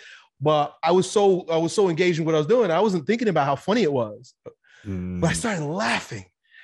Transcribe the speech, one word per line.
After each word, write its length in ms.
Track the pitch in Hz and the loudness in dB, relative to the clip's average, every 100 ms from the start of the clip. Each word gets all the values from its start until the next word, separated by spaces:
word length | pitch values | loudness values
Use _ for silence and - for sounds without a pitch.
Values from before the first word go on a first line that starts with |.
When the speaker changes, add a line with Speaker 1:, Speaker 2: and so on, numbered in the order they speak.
| - - _ - | -12 -20 _ -4
Speaker 1:
but 340 | 143 151 147 - | 0 2 0 -2
I 80 | 160 | 2
was 180 | 185 185 | 2 2
so, 360 | 214 196 180 - | 2 4 2 0
I 80 | 165 | -2
was 160 | 165 | 0
so 160 | 190 196 | 2 0
engaged 300 | 160 180 165 | 2 0 0
in 60 | 165 | 0
what 100 | 160 | 0
I 40 | |
was 80 | 151 | 2
doing. 240 | 247 202 | 2 2
I 80 | 160 | 2
wasn't 260 | 214 180 143 | 2 0 -2
thinking 220 | 233 226 | -2 0
about 180 | 160 139 | 0 0
how 100 | 139 | -2
funny 280 | - 233 | 0 0
it 80 | 175 | 2
was. 400 | 135 110 107 131 _ | 0 -4 -8 -20 _
But 100 | - _ _ _ 104 | -20 _ _ _ -10
I 20 | |
Speaker 2:
Mm. 460 | 95 90 - 170 170 | -8 -6 -2 -2 -2
Speaker 1:
started 300 | 233 190 147 | -4 -4 -6
laughing. 600 | 175 226 226 - 104 95 _ _ - | -4 -4 -6 -8 -16 -18 _ _ -20